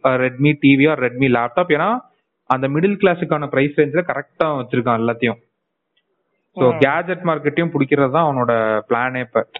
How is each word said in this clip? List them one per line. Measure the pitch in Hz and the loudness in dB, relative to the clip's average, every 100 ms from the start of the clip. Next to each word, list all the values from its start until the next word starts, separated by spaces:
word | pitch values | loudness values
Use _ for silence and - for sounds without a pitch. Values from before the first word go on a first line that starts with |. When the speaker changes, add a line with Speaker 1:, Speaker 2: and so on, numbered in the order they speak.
| 135 | -2
Speaker 1:
a | 127 | 0
Redmi | 127 123 143 | -2 0 0
T | 147 139 135 | 4 4 4
V | 147 | 4
or | 147 | 2
Redmi | 127 123 135 | -2 0 0
laptop. | 123 120 - 175 | 2 0 -2 0
ஏன்னா | 147 185 247 - _ _ _ _ | 0 0 -4 -8 _ _ _ _
அந்த | 131 135 | 0 0
மிடில் | 147 190 196 | 0 0 2
கிளாஸுக்கான | 190 175 175 151 139 | 2 2 -2 -4 -2
பிரைஸ் | 135 143 143 | 0 0 2
ரேஞ்ச்ல | 143 151 | 0 0
கரெக்டா | 175 - - _ 160 | -4 -6 -10 _ -2
வச்சிருக்கான் | 143 120 127 120 117 | -2 -2 -2 0 0
எல்லாத்தையும். | 113 117 120 107 _ _ _ _ _ _ _ _ _ _ _ - | 0 -2 -4 -4 _ _ _ _ _ _ _ _ _ _ _ 0
So, | 127 | 0
Speaker 2:
ம். | - | 2
Speaker 1:
கேஜெட் | 139 156 175 180 | 0 0 -4 -4
மார்க்கெட்டையும் | 175 151 147 147 170 | -4 -2 -2 -2 -2
புடிக்கிறது | 143 139 143 135 | -2 0 2 2
தான் | 147 160 | 2 0
அவனோட | 131 120 113 110 107 | 0 0 0 0 -2
பிளானே | - 120 127 127 | -2 -2 -2 -4
இப்ப. | 120 - - - | -4 -4 -4 -4